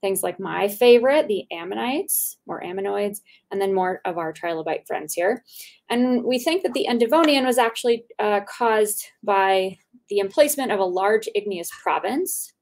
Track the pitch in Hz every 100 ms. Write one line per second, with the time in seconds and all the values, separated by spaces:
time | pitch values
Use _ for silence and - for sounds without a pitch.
0 | 196 190 180 175 190 170 196 202 247 240
1 | 247 294 294 202 - 170 170 208 233 285
2 | 403 - - - - 170 175 185 196 202
3 | 208 202 _ _ _ 196 196 190 185 185
4 | - 175 160 160 175 165 160 175 - -
5 | 151 - 180 247 _ - - - _ 240
6 | 247 247 240 254 330 339 381 277 - 240
7 | 233 302 320 277 254 247 226 226 247 233
8 | - - 208 208 202 - 233 220 208 208
9 | - _ 208 196 190 190 190 185 _ _
10 | _ 202 196 196 294 285 254 214 185 180
11 | 196 214 214 208 208 185 170 - - 151
12 | 185 269 370 - - _